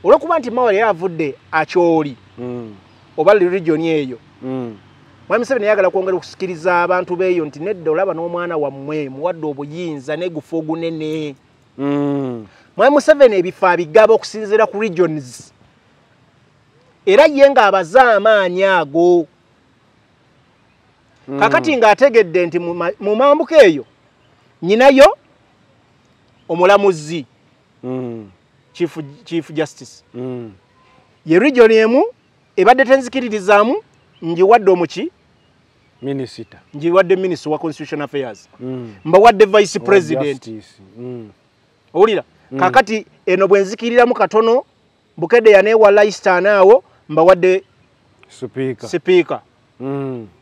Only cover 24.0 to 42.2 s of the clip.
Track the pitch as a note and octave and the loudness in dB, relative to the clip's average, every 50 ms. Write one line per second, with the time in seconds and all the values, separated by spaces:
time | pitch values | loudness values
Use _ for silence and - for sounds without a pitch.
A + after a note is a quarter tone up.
24 | _ _ _ _ _ _ _ _ _ _ _ _ E3+ F3 G#3 A3+ C4 C#4+ C4+ C4 | _ _ _ _ _ _ _ _ _ _ _ _ -2 -2 2 4 4 4 8 8
25 | C#4 F#4+ - _ _ _ _ _ _ _ _ _ _ _ _ _ _ _ _ _ | 6 6 6 _ _ _ _ _ _ _ _ _ _ _ _ _ _ _ _ _
26 | _ _ _ _ _ _ _ _ _ - E3+ E3+ F3+ F#3+ G3+ G3+ G3+ G3 F#3 D#3 | _ _ _ _ _ _ _ _ _ -8 -2 2 4 4 4 4 2 0 -2 -2
27 | D3 D3+ E3+ E3 B2 _ _ _ _ _ _ _ _ _ _ _ - B2+ B2+ C3 | -10 -10 -12 -12 -12 _ _ _ _ _ _ _ _ _ _ _ -12 -10 -10 -10
28 | B2+ A#2+ A#2 A2+ G#2+ G2 F#2 _ _ _ _ _ _ _ _ - F3 D#3 - E3 | -10 -12 -12 -14 -18 -20 _ _ _ _ _ _ _ _ _ -8 -8 -6 -6 -12
29 | D3+ C#3 C#3+ _ _ - E3 E3 D#3 - D#3 D3+ D#3 - - - C3 - - _ | -16 -16 -18 _ _ -8 -8 -8 -8 -6 -6 -6 -6 -6 -8 -20 -20 -20 -20 _
30 | _ _ _ A#2+ B2+ B2+ B2+ B2 A#2 A2 G2 F#2+ _ _ _ _ _ _ _ _ | _ _ _ -14 -12 -12 -12 -14 -14 -18 -20 _ _ _ _ _ _ _ _ _
31 | _ _ _ _ _ D#3+ D#3+ F3+ A#3 D4+ C4 B3 A3+ A3 A3+ A3 A3 A3+ A#3+ C#4 | _ _ _ _ _ 0 2 2 2 2 4 6 6 6 6 4 2 2 2 0
32 | F#4+ A#4 - _ _ _ _ _ _ _ _ - F#3 G#3+ B3+ B3+ C4+ A3+ C4+ C4+ | 0 -2 -6 _ _ _ _ _ _ _ _ 2 4 4 4 4 4 2 2 0
33 | B3+ A#3+ - C4+ B3+ A#3 G#3+ G#3+ F3+ F#3+ G#3 G3+ G#3+ A#3 D#4 G#4+ _ _ _ _ | 0 -6 -8 -6 -6 -6 -8 -6 0 2 2 2 2 0 -2 -6 _ _ _ _
34 | _ _ _ _ - D#3+ E3+ E3+ F#3 G3 A3+ A#3+ G3+ F#3+ F#3 F3 E3+ - - F3 | _ _ _ _ -8 -8 0 0 4 4 4 4 4 2 2 2 -2 -6 -6 -10
35 | B3 F4+ _ _ _ _ _ _ _ _ _ _ _ _ _ _ _ _ _ _ | -10 -10 _ _ _ _ _ _ _ _ _ _ _ _ _ _ _ _ _ _
36 | B2+ C3+ C#3 C#3 B2+ A2 - - A2+ _ - - _ _ - D3 D3+ E3+ F3 F#3+ | -10 -10 -8 -8 -10 -12 -14 -20 -20 _ -20 -20 _ _ -16 -6 -4 0 2 2
37 | F#3+ E3+ F#3+ F#3 F#3+ F#3 E3+ - - D3+ D3+ D3 - D#3+ D3 - D3+ - D#3+ D3 | 2 2 0 -2 -2 -6 -6 -8 -6 -8 -6 -6 -6 -10 -10 -10 -12 -12 -10 -10
38 | D3 C#3 - C#3+ C3 A#2 G#2 - _ _ _ _ A#2+ B2+ C3 B2+ A#2+ A2+ G#2 F#2+ | -10 -8 -8 -8 -8 -8 -14 -18 _ _ _ _ -14 -12 -12 -12 -12 -16 -18 -14
39 | _ D#3 E3+ F#3+ G#3 A#3 A3 F#3+ G#3+ G3 G3 G#3+ G#3 - - G3+ - G3 G3 G3 | _ 2 4 6 6 6 6 6 2 4 4 2 2 2 -4 -8 0 2 2 2
40 | E3 D3+ D#3+ - D3+ D3 C3+ C3 - A#2 A2 G#2+ G2+ _ _ _ G2 G2 G2+ A2+ | 2 0 -4 -4 -4 -6 -6 -8 -12 -18 -18 -18 -20 _ _ _ -20 _ _ -18
41 | B2 B2+ B2 A#2+ A2 G#2 G2 _ _ _ _ _ _ _ _ _ _ _ - E3 | -16 -14 -14 -14 -16 -20 _ _ _ _ _ _ _ _ _ _ _ _ 0 0
42 | G3+ A3+ G#3 E3 | 0 2 0 -4